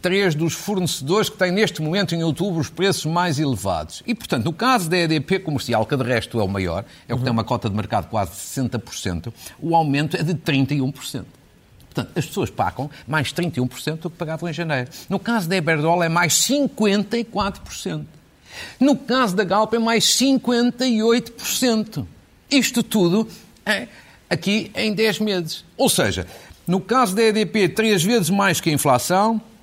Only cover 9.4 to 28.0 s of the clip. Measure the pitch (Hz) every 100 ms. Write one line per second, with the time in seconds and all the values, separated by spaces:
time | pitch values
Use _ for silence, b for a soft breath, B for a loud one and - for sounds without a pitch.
9.4 | B B 165 165 156 143 156 180 151 160
10.4 | - 139 131 147 131 143 - 123 - -
11.4 | - _ _ - - - - - - -
12.4 | 139 - 95 - 143 B - 151 139 -
13.4 | 175 127 127 - - 160 165 165 156 160
14.4 | 175 151 170 139 123 B B 190 208 233
15.4 | 165 190 160 160 156 175 170 165 175 -
16.4 | - 285 277 - 214 202 202 233 226 190
17.4 | 202 196 - - 190 156 147 - _ _
18.4 | B B B B 262 262 - 254 240 185
19.4 | 190 202 220 233 226 226 - - 269 269
20.4 | - 240 240 - 262 226 220 233 233 -
21.4 | - - 247 220 214 - 92 - - _
22.4 | _ 285 - 240 - 214 175 196 220 B
23.4 | B B - 214 - B B B _ 175
24.4 | 185 208 - - 214 202 220 202 214 190
25.4 | 160 - - - 277 - 117 92 85 B
26.4 | B B - 185 190 254 233 190 226 214
27.4 | 214 214 180 - 220 202